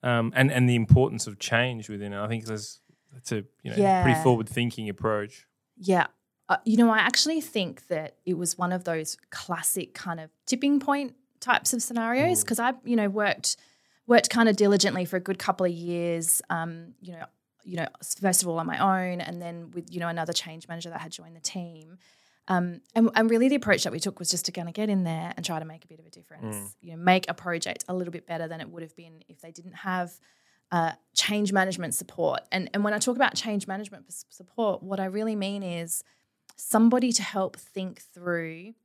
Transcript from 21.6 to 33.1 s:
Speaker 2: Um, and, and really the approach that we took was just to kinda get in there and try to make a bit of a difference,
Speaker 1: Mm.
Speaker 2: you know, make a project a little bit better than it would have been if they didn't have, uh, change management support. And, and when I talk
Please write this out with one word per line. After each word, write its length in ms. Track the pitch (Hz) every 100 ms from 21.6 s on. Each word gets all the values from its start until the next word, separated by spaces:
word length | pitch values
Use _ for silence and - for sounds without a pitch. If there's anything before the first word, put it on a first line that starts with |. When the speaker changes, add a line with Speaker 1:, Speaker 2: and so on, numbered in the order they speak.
| 175 165 156 180 _ _ _ _ -
Speaker 2:
Um, 320 | 185 175 175 _
and, 160 | 226 226 -
and 140 | 226
really 180 | 226 262
the 80 | 285
approach 300 | 214 165 190
that 80 |
we 80 | 135
took 180 | 196 185
was 100 | 170
just 140 | 170 -
to 40 |
kinda 220 | 185 170
get 160 | 170 214
in 160 | 196 175
there 280 | 160 170 -
and 80 | 170
try 140 | 160
to 60 | 160
make 200 | 160 _
a 20 |
bit 120 | 160
of 40 | 165
a 40 |
difference, 480 | 175 170 160 110 104
Speaker 1:
Mm. 180 | 101 -
Speaker 2:
you 100 | 175
know, 60 | 165
make 320 | 175 185 185
a 40 |
project 520 | 175 185 170 - - -
a 60 | 185
little 160 | 175
bit 160 | 170 _
better 220 | 165 160
than 100 | 165
it 100 | 156
would 140 | 170
have 100 | 160 -
been 260 | 165 160 _
if 100 | 160
they 120 | 165
didn't 220 | 165 175 175
have, 440 | 196 185 175 - _ _ _ _ _
uh, 220 | 175 165 - _
change 400 | - - 208 208
management 400 | 196 190 180 165
support. 480 | 156 180 - 160 131 -
And, 180 | 185 185
and 100 | 202
when 100 | 208
I 60 | 208
talk 160 | 247